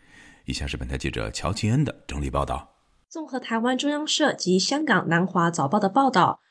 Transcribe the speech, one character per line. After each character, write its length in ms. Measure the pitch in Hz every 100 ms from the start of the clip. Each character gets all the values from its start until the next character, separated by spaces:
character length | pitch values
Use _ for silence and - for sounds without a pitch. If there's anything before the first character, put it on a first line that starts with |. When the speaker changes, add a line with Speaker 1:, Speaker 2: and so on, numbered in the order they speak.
| _ - - -
Speaker 1:
以 80 | -
下 160 | 67 69
是 80 | 62
本 100 | 62
台 120 | 65
记 120 | 69
者 220 | 62 55
乔 220 | - 73
清 180 | - 104
恩 140 | 127 131
的 100 | - -
整 140 | 71
理 80 | 69
报 140 | 67
道。 260 | 67 62 - _ _ _ _
Speaker 2:
综 180 | 330 302
合 140 | 254
台 180 | - 226
湾 180 | 240 254
中 120 | 285
央 160 | 294 302
社 280 | - 285
及 260 | - 180 185
香 240 | 190 277
港 240 | 311 190 -
南 180 | 170 185
华 240 | 180 170
早 160 | 165 139
报 140 | 208
的 80 | 196
报 220 | 220 269
道， 320 | 196 143 - _